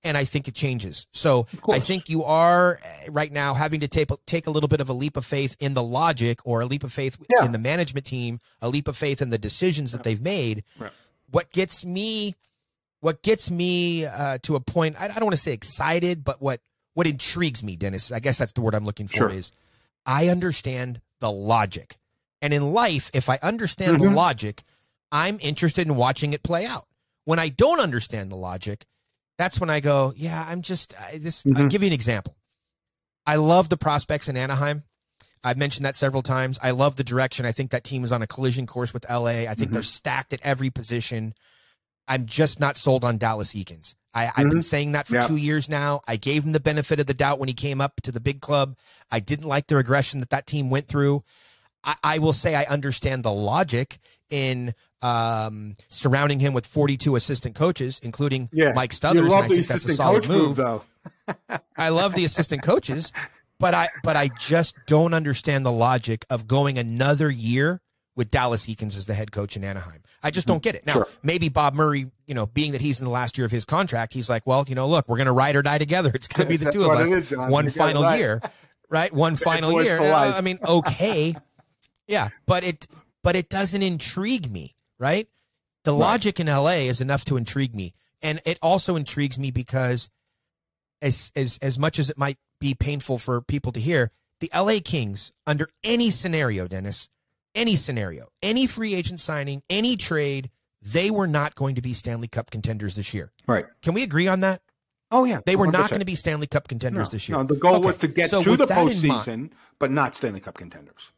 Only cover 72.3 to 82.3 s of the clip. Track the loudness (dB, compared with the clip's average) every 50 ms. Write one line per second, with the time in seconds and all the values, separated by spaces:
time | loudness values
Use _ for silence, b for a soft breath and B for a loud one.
72.3 | -4 -4 -4 -2 0 0 0 0 0 -2 0 0 0 0 -2 -2 -2 0 -2 -2
73.3 | -2 -2 -2 0 0 -2 -2 0 0 0 0 0 0 -4 -4 -4 -6 -6 -2 -2
74.3 | -2 -2 2 2 2 2 2 0 -2 -2 0 2 2 2 2 2 0 2 2 4
75.3 | 4 4 4 4 4 2 2 4 2 2 2 2 2 2 2 2 0 0 -6 -6
76.3 | 0 0 2 2 2 0 2 0 2 4 4 4 6 6 4 4 4 2 0 -2
77.3 | -4 -4 0 2 4 4 4 2 2 2 2 2 4 4 4 4 4 4 2 2
78.3 | 0 -2 -4 -8 b b b b b b _ _ -2 0 0 0 2 2 2 2
79.3 | 2 2 2 2 2 2 2 2 4 4 4 4 4 4 4 6 6 6 6 4
80.3 | 4 2 0 0 -2 -2 0 4 4 4 4 2 0 0 0 0 2 2 2 0
81.3 | 0 -4 -10 _ _ _ _ _ _ _ _ _ _ _ _ -2 -2 0 0 -2